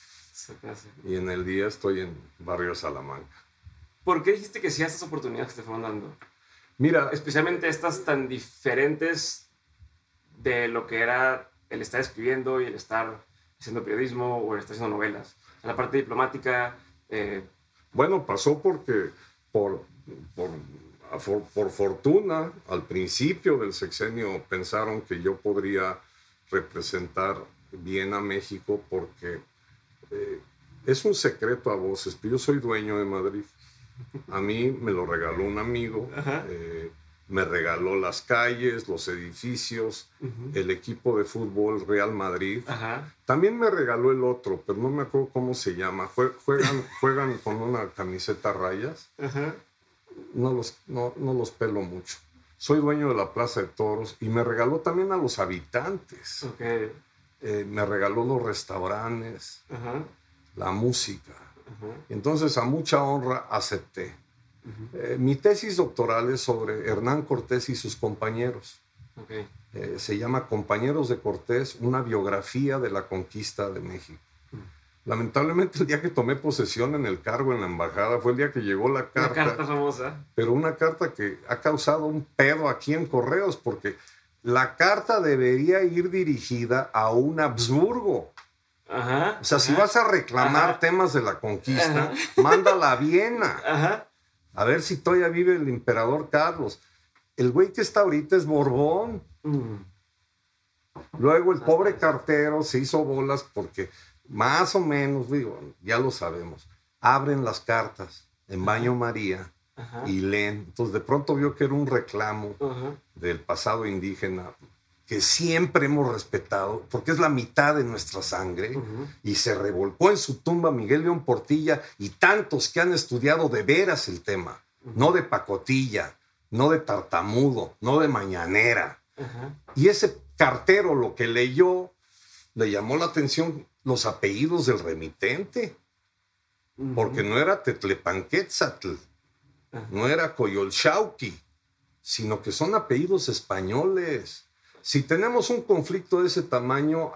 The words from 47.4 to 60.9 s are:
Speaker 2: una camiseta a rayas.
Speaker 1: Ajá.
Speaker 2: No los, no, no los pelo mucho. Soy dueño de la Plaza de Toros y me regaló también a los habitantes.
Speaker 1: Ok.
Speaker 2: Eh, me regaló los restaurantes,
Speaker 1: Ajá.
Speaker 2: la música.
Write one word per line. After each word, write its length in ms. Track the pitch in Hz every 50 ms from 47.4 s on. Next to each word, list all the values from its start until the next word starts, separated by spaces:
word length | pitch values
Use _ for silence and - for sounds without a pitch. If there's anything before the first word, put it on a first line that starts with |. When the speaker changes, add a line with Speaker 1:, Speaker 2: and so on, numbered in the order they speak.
| - 107 107
Speaker 2:
una 320 | 110 113 120 123 117 104 92
camiseta 600 | - - 95 92 92 92 - - 104 - - 107
a 20 | 95
rayas. 580 | 92 92 92 95 98 117 147 165 - - _ _ -
Speaker 1:
Ajá. 360 | 143 135 131 139 147 156 151 - - _ _ _ _ _ _ _ _ _ - - - - -
Speaker 2:
No 180 | 127 120 131 127
los, 240 | 123 117 - - _ _
no, 260 | - 123 - 120 123 123
no 180 | - 143 131 127
los 160 | 123 113 -
pelo 300 | - - 113 110 104 104
mucho. 380 | 95 90 90 92 90 - - - - _ _ _ _ _ _ _
Soy 200 | - - 147 151
dueño 300 | 147 147 147 151 147 139
de 80 | 123
la 180 | 107 98 95 -
Plaza 260 | 113 120 120 - 110 95
de 40 | 87
Toros 480 | - - 110 107 107 107 113 107 - -
y 80 | 117 110
me 160 | 113 117 117
regaló 340 | 117 113 113 117 127 151 160
también 300 | - 170 165 180 190 196
a 60 | 190
los 240 | 180 151 120 - -
habitantes. 1040 | 95 90 92 90 73 - - 120 143 180 196 180 - - - - - - - - 143
Speaker 1:
Ok. 160 | 127 113 -
Speaker 2:
Eh, 1040 | 120 117 117 113 110 107 107 - _ _ _ _ _ _ _ _ - 110 104 104 101 98
me 160 | 104 107 104
regaló 400 | 98 104 98 98 101 104 117 120
los 180 | 127 135 123 117
restaurantes, 1200 | 113 101 - - - 92 95 90 95 104 107 113 113 117 113 113 117 113 - - - - - _ _
Speaker 1:
Ajá. 360 | 139 120 120 120 123 147 156 - - _ _ _ _ _ _ _ _
Speaker 2:
la 160 | - 95 92
música. 600 | 95 101 113 123